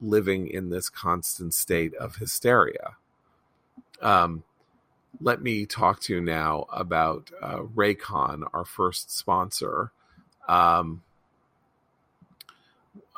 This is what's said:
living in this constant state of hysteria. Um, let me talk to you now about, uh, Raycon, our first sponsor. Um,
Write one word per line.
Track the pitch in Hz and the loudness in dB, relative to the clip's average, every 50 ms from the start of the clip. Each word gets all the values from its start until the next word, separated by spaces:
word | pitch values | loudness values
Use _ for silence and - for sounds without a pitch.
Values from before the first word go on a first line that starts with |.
living | 117 107 104 107 98 95 98 95 92 | -2 2 2 2 4 2 0 0 -2
in | - - 95 95 87 | -4 -6 -6 -6 -4
this | 87 90 90 - | -4 -6 -6 -8
constant | - - - 85 87 87 82 - - - 92 85 - | -8 -4 -2 0 0 0 -2 -6 -8 -6 -6 -4 -4
state | - - - 92 85 82 80 - | -2 0 0 0 0 0 -2 -4
of | - - - - | -6 -10 -10 -10
hysteria. | - 117 120 - - - 120 123 117 87 65 - - - - - _ _ _ _ _ _ _ _ _ _ _ _ _ _ _ _ - - _ - - | -10 -8 -6 -4 0 2 4 6 6 6 4 0 -6 -10 -12 -16 _ _ _ _ _ _ _ _ _ _ _ _ _ _ _ _ -20 -20 _ -12 -4
Um, | - 110 101 90 87 85 82 80 - _ _ _ _ _ _ _ _ _ _ _ _ _ - - | 2 4 4 4 4 2 0 -6 -12 _ _ _ _ _ _ _ _ _ _ _ _ _ -12 -4
let | - 123 120 - 120 | 0 0 0 0 0
me | 123 113 104 104 | -2 -2 -2 -2
talk | - - - 101 90 101 - - | -4 -2 2 2 2 2 2 -2
to | - 104 | -4 -2
you | 87 | -2
now | 87 85 80 80 78 78 78 73 71 - - | 0 0 0 0 0 0 0 -2 -4 -6 -6
about, | - 90 87 85 80 80 80 80 - - - - - - | -6 -4 0 2 2 2 2 0 -2 -6 -14 -16 -12 -10
uh, | - - - | -8 -8 -8
Raycon, | - - 113 110 101 104 101 - - - 107 73 69 64 71 73 78 - - | -8 -4 0 2 2 2 2 0 -4 -4 -2 0 0 0 -2 -4 -8 -8 -6
our | 80 87 | -8 -8
first | - - - 98 90 87 - - - - | -6 -2 0 0 0 0 -4 -8 -8 -10
sponsor. | - - - 87 92 92 104 - - - - - 80 98 117 _ _ _ _ _ _ _ _ _ _ - - | -6 -2 0 2 2 0 -2 -4 -6 -6 -4 -2 -4 -4 -4 _ _ _ _ _ _ _ _ _ _ 0 2
Um, | 87 90 90 85 85 87 87 80 82 85 - _ _ _ _ _ _ _ _ _ _ _ _ _ _ _ _ _ _ _ _ _ _ _ _ _ _ - - - - _ _ _ _ _ _ _ - 202 - _ - | 4 6 6 6 6 4 2 0 -6 -12 -14 _ _ _ _ _ _ _ _ _ _ _ _ _ _ _ _ _ _ _ _ _ _ _ _ _ _ -20 -20 -20 -20 _ _ _ _ _ _ _ -20 -20 -20 _ -18